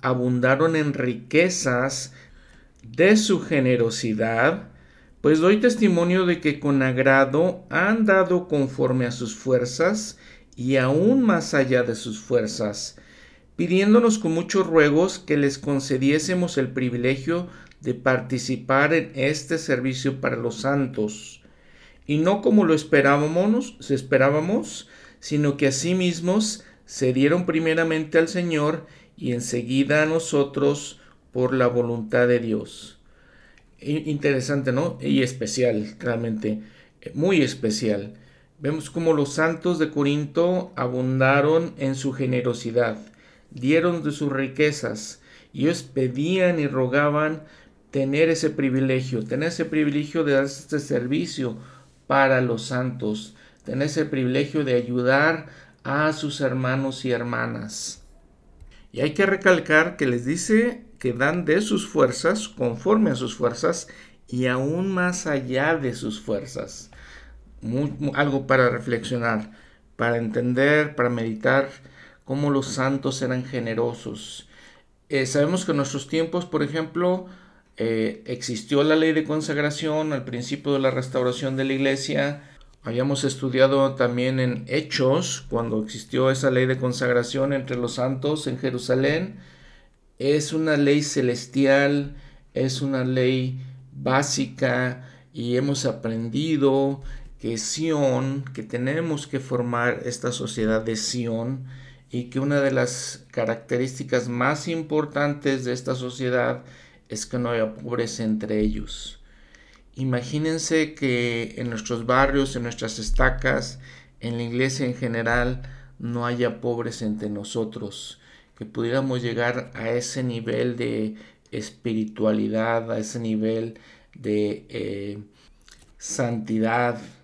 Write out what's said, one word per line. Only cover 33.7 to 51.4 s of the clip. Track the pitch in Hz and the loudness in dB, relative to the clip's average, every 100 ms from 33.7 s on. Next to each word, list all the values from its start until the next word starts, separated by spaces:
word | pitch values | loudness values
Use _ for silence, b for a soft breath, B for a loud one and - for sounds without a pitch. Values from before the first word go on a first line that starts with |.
| _ | _
I-, | - 151 156 | -4 -4 -2
interesante, | 147 147 135 127 143 131 | -2 0 0 0 -2 0
¿no? | 127 131 123 | 0 -2 -4
Y | 135 139 | 0 2
especial, | 123 - 107 - 123 110 104 - | 2 -2 -6 0 2 2 -4 -6
realmente, | 123 117 117 110 107 107 B B B _ | -4 -2 -2 -4 -2 -4 B B B _
eh, | - | -12
muy | - 170 185 | -2 2 4
especial. | 127 - 113 107 113 101 104 B B B B _ | 2 0 -2 -2 0 -2 -4 B B B B _
Vemos | 143 156 147 | -6 -6 -6
cómo | 170 165 | -2 2
los | 156 139 | 2 2
santos | - 160 165 180 165 | 0 0 0 -2 0
de | 156 | 0
Corinto | 147 143 147 147 165 175 180 175 | 0 0 0 -2 0 2 0 -4
abundaron | - 127 127 127 131 131 143 143 160 165 - | -4 -4 -2 0 2 4 4 4 2 0 -4
en | 135 | -4
su | 131 139 | -2 -4
generosidad, | 131 131 123 123 117 117 117 117 107 - b b b b | -2 -2 0 0 -4 -2 0 0 -2 -12 b b b b
dieron | - 127 160 175 170 | -6 2 4 4 0
de | 147 | -4
sus | 143 143 | -2 -2
riquezas, | 135 135 131 151 143 117 107 - - B B B | -2 -4 2 0 2 -6 -6 -10 -16 B B B
y | - | -2
ellos | 143 175 | 0 0
pedían | - - 131 123 156 190 180 170 | -4 -2 0 0 0 4 4 2
y | 143 | 0
rogaban | 131 127 135 147 147 156 156 B B B B _ | 0 2 2 2 2 0 -2 B B B B _
tener | 139 135 143 165 | -2 0 2 4
ese | 156 160 | 4 0
privilegio, | 147 135 127 131 131 131 127 | 0 0 2 2 0 0 -4
tener | 107 131 160 | -4 -2 -2
ese | 170 | -2
privilegio | 160 156 151 143 147 170 | -2 0 0 0 -2 -2
de | 147 | 2
dar | 135 | 2
este | 139 139 - 151 | 2 -4 -6 -6
servicio | 143 139 123 147 175 - | -2 -2 0 -2 -2 -4